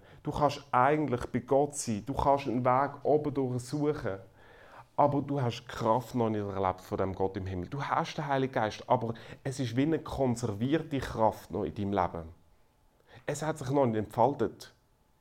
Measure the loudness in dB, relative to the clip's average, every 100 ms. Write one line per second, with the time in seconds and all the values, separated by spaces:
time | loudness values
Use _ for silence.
0 | -16 -10 -6 0 0 0 0 4 4 4
1 | 0 -2 -2 -6 2 2 2 -2 -4 -4
2 | -4 0 2 2 2 0 2 2 2 -2
3 | 2 2 2 -2 -2 -4 -4 -2 0 0
4 | -4 -6 -12 -20 -20 -20 -20 -20 -8 2
5 | 4 4 0 -2 -2 -4 -10 -2 2 2
6 | 0 0 0 0 -2 0 0 0 -6 -2
7 | -2 0 -2 -2 -6 -6 -6 -6 -2 -2
8 | -2 -6 -2 0 0 0 -2 -4 0 0
9 | 0 -6 -12 -10 -8 -4 -2 2 2 2
10 | -2 0 0 0 -2 -2 0 0 0 -4
11 | -4 2 2 2 -6 -4 -4 -2 0 2
12 | 2 -2 -12 -16 _ _ _ _ _ _
13 | _ -12 -8 -4 -4 -4 0 2 4 2
14 | -2 4 4 4 -2 -2 -18 _ _ _
15 | _ _